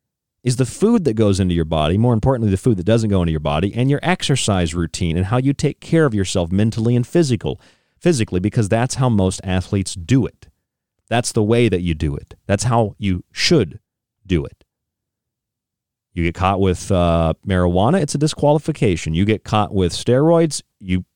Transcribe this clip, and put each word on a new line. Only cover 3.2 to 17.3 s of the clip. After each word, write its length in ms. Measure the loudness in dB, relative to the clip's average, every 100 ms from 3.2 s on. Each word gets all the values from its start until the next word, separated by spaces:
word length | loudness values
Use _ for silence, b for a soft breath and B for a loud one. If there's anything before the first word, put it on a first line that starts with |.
into 80 | 0
your 80 | 0
body, 340 | -2 -2 -2
and 140 | 0 0
your 120 | 0
exercise 720 | -2 -2 -2 -2 0 0 0
routine 420 | -2 -6 -4 -2 -2
and 100 | 0
how 100 | 0
you 160 | -2
take 260 | -2 -4 -6
care 260 | -2 2
of 100 | 2
yourself 360 | 0 -2 -2 0
mentally 460 | 0 0 0 0 0
and 100 | 0
physical, 540 | 0 2 0 -4 -8 b b b b
physically, 440 | 0 0 0 -2
because 280 | 0 0 0
that's 280 | 0 0 0
how 120 | 0
most 320 | 2 0 -2
athletes 500 | -4 -4 -2 -4 -4
do 320 | -6 0 0 0
it. 220 | -6 -20 _ _ _ _ _ -4
That's 240 | -4 -2
the 100 | 0
way 260 | 2 4 2
that 120 | 2
you 140 | -2
do 200 | -2 -2
it. 200 | -4 -10 -12 -4
That's 160 | -2
how 320 | 0 0 0 -2
you 280 | -4 -4 -6
should 480 | -4 2 2 2 -4 _ _ _ _
do 200 | -2 -2
it. 180 | -2 -10 _ _ _ _ _ _ _ _ _ _ _ _ _ _ _
You 80 | -4
get 140 | -4 0
caught 240 | 0 2
with, 320 | 0 0 -2
uh, 420 | 0 2 2 0